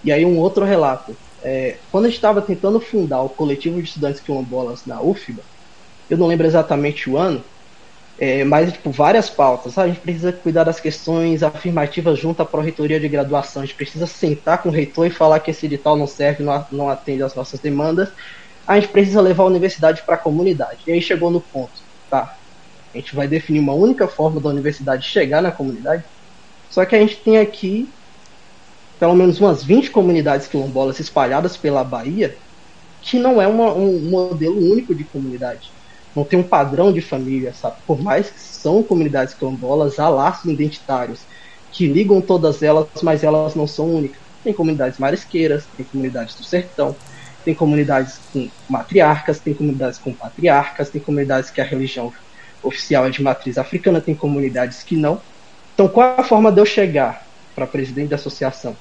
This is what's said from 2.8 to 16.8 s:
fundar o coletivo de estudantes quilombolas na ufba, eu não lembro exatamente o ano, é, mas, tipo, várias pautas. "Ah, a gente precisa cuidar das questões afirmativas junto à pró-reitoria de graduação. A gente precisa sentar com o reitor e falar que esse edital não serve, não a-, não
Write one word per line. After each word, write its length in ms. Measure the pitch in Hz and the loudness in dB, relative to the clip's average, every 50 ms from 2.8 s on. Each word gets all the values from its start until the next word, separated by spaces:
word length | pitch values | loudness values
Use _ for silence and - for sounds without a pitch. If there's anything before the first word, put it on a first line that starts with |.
fundar 400 | 226 - - 208 175 147 135 127 | -2 -2 -2 -2 0 0 -2 -2
o 80 | 131 135 | -2 -4
coletivo 520 | - - 156 147 143 139 - 165 170 175 | -4 -4 -2 -2 -2 -2 -4 -4 -4 -4
de 60 | 165 | -8
estudantes 320 | - - 156 143 143 139 139 | -8 -8 -6 -4 -4 -4 -6
quilombolas 680 | - - 143 135 127 120 123 127 127 120 120 120 - | -6 -6 -6 -6 -6 -6 -6 -6 -6 -6 -10 -12 -14
na 160 | 131 120 117 | -14 -10 -2
ufba, 400 | 123 165 202 - - - 117 104 - - - - - - - - - - - - - - | -2 -2 -2 -2 -6 -14 -14 -14 -16 -20 -20 -20 -20 -20 -20 -20 -20 -20 -20 -20 -6 -4
eu 80 | 165 | 0
não 100 | 165 180 | 2 2
lembro 180 | 165 170 160 165 | 2 2 2 2
exatamente 640 | 160 160 170 156 - 151 143 143 147 147 - - 131 | 4 4 2 2 2 0 0 0 -2 -4 -6 -6 -2
o 80 | 131 | 0
ano, 240 | 147 180 190 151 123 - - - - - - - - - - - - - - - | 0 0 0 -2 -4 -8 -16 -20 -20 -20 -20 -20 -20 -20 -20 -20 -20 -20 -20 -8
é, 260 | - 139 135 131 135 139 | -4 -2 0 0 0 2
mas, 300 | 143 147 151 165 175 170 | 4 4 4 4 2 -2
tipo, 180 | - - 151 | -6 -8 -8
várias 380 | 135 127 147 160 208 233 - - | 0 2 4 4 4 4 2 0
pautas. 480 | - - 143 131 123 123 - 123 120 | 0 2 2 2 2 0 -4 -6 -2
"Ah, 60 | 190 190 | 0 0
a 40 | |
gente 140 | 175 175 175 | 0 -2 -4
precisa 320 | - 170 175 165 170 180 175 | -6 -8 -6 -4 -4 -4 -4
cuidar 320 | 180 - 165 160 165 160 | -2 -4 0 2 2 2
das 160 | 165 160 - | 2 0 -2
questões 600 | - 156 151 - - 165 165 165 165 165 160 151 | -6 -8 -8 -6 -4 -2 -2 0 0 0 0 0
afirmativas 800 | 160 151 151 151 - 180 170 156 147 147 - 180 156 170 151 131 | 0 -2 -2 -4 -6 -4 -2 -2 -2 -2 -4 -2 0 0 0 0
junto 220 | 156 160 165 - | -2 -4 -2 -2
à 40 | 160 | -4
pró-reitoria 540 | 156 - 156 151 165 156 - 151 147 156 156 | -4 -2 -4 -4 -4 -4 -4 -2 -2 -2 -2
de 80 | 151 | -2
graduação. 540 | 147 147 143 139 131 147 143 135 - - 143 | -2 -2 -2 -2 0 -2 -4 -4 -4 -10 -10
A 40 | 135 | -10
gente 120 | 139 - | -10 -10
precisa 280 | - 143 - - 156 170 | -12 -12 -10 -6 -8 -8
sentar 560 | 165 - - - 156 151 147 - 156 170 175 | -8 -6 -4 -2 -2 -2 -2 0 -2 -2 0
com 60 | - | 0
o 40 | 175 156 | -2 -2
reitor 340 | 156 143 139 - 160 170 | -2 -2 -2 -2 0 0
e 20 | 175 | 0
falar 300 | 175 - 165 156 156 156 | 2 2 4 4 4 4
que 120 | - - | 2 -4
esse 140 | 151 - - | -8 -6 -6
edital 280 | 151 143 139 - 151 151 | -6 -6 -2 0 0 2
não 100 | 147 147 | 2 0
serve, 380 | 139 - - 143 143 143 147 143 | -4 -4 -2 0 0 0 0 -4
não 80 | 147 | -2
a-, 160 | 139 147 147 - | -2 -4 -6 -8
não 200 | 135 143 | -8 -6